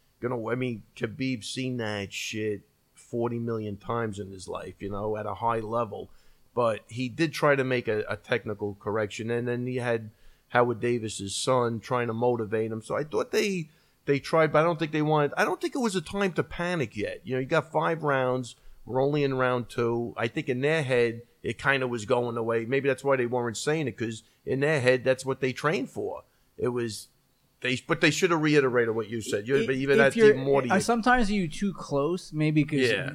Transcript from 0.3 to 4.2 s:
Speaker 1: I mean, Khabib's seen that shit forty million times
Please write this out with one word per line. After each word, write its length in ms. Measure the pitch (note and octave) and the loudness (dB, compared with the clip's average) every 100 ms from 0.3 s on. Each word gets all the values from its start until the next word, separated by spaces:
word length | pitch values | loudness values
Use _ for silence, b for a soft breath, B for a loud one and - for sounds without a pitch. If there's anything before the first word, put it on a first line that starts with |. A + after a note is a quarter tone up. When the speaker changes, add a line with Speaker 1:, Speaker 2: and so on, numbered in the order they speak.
| B2 A2 | -4 -4
Speaker 1:
I 80 | B2 | -2
mean, 280 | B2+ A2+ - - | -2 -6 -10 -8
Khabib's 540 | A2+ G#2 C3 B2+ G2+ | -8 -4 -4 -4 -6
seen 280 | - C3 B2 | -6 -4 -4
that 360 | A2 G#2 G2 | -4 -4 -6
shit 480 | - - A2 G#2+ G2+ - _ _ | -8 -8 -4 -2 -4 -8 _ _
forty 460 | _ - A#2+ A#2 A#2 | _ -10 -4 -2 -2
million 380 | A#2 A2+ G#2+ G2+ | -4 -4 -6 -8
times 420 | - A#2 A2+ G2 | -6 -4 -4 -6